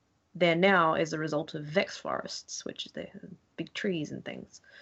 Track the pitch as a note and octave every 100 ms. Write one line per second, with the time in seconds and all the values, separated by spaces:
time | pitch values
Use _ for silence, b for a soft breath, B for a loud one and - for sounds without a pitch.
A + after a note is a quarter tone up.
0 | _ _ _ E3 E3+ E3 G3 F#3 D#3+ D#3+
1 | D#3+ D#3 D3+ D3+ - D#3 D3 F3 - -
2 | - - - - - - - - - -
3 | - G3 - F3 _ - E3 - G#3 E3+
4 | C#3+ C3 - - - - B B